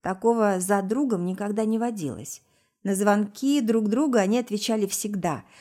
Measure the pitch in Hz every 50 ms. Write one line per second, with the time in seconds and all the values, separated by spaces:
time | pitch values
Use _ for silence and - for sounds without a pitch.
0 | - 196 190 185 - 226 233 226 214 202 190 185 180 190 202 196 196 190 226 269
1 | 294 254 214 175 175 180 185 - 202 208 208 220 220 214 226 220 233 240 226 202
2 | 156 131 98 87 139 - - - _ _ _ _ _ _ _ _ - 196 196 190
3 | 202 208 202 208 208 202 - - 269 277 285 294 233 214 226 226 214 202 220 254
4 | 311 285 247 220 190 190 226 247 240 - 202 208 - - 220 220 202 190 - -
5 | - 208 208 185 170 170 143 107 - - - -